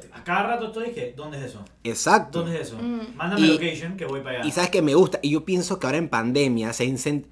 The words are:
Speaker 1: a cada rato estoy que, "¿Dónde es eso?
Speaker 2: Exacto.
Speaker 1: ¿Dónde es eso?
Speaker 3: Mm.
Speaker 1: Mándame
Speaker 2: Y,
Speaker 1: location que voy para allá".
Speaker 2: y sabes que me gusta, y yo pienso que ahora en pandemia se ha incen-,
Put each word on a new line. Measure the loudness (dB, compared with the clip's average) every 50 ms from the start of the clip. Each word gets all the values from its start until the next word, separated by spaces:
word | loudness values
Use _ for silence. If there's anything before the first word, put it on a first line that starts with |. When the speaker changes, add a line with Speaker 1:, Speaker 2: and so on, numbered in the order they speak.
| -10 -18
Speaker 1:
a | -20 -12 -4
cada | -2 0 0 2
rato | 0 0 -2 -4 -6
estoy | -6 -6 -6 -6
que, | -6 -6 -8 -8 -10
"¿Dónde | -10 -12 -10 -10 -10
es | -10
eso? | -10 -12 -14 -16 -18 -16 _
Speaker 2:
Exacto. | -6 -6 -4 0 2 4 4 4 4 2 -4 -4
Speaker 1:
¿Dónde | -4 -2 -4 -4
es | -6 -8
eso? | -8 -8
Speaker 3:
Mm. | -6 -4 -4 -6 -8 -10 -8
Speaker 1:
Mándame | -6 -4 -2 2 4 6
Speaker 2:
Y, | 6
Speaker 1:
location | 6 4 2 -2 -4 -4 -8 -8 -8
que | -6 -6
voy | -6 -6 -6
para | -6 -6 -6 -4
allá". | -4 -2
Speaker 2:
y |
sabes | 0 0 0 2
que | 4 4
me | 4 6 6
gusta, | 6 6 6 4 0
y | 0 2
yo | 0 0 0
pienso | 0 0 0 0 -2 -2 -2
que | 0
ahora | 0 0 0
en | 0 0
pandemia | 0 0 2 2 4 4 4 4 2 2 0 -2
se | -2 0 0
ha |
incen-, | 0 0 0 -2 -2 -2 -2 -4 -8